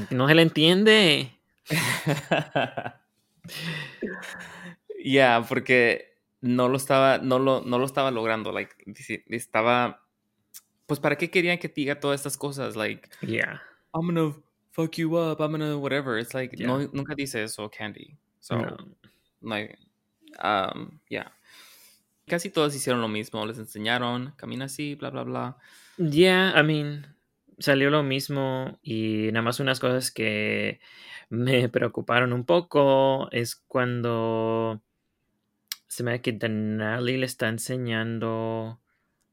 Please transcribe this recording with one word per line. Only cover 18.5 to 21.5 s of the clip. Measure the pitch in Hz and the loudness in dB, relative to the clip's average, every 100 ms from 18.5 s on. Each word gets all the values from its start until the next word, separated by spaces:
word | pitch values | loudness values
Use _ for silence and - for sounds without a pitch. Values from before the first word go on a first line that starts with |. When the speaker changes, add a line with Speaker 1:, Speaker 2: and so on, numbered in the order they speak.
| - | -4
Speaker 1:
No. | - 82 - - _ _ _ _ | -4 -8 -18 -20 _ _ _ _
Speaker 2:
no | 113 | -8
hay, | 107 107 - _ _ _ _ - - | -6 -6 -14 _ _ _ _ -20 -4
um, | 92 104 95 - - - - | 0 0 0 -6 -12 -16 -12
yeah. | 107 - _ _ | -10 -10 _ _